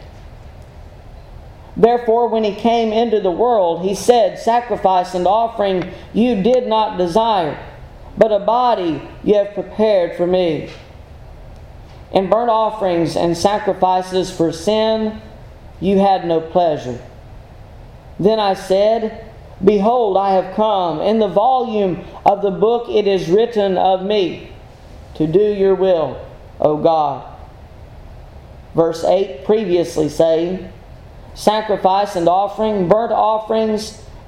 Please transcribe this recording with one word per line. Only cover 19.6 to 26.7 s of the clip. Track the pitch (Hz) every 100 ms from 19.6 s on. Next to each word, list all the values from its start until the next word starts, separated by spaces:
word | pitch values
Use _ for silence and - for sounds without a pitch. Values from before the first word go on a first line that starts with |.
'Behold, | 190 208 208 247 220 190
I | 196
have | 190 180 196
come. | 214 202 175 156
In | 180 220
the | 208
volume | 175 240 262 233 214 196 160 - -
of | - 202
the | 202
book | 175 208 233 233
it | 220 196
is | 190 160
written | 196 233 226 196 180
of | 180 190
me, | 190 214 170 - - - - - - - - -
to | 156
do | 175
your | 208 202 196
will, | 185 190 170 139 - - - - -
O | 147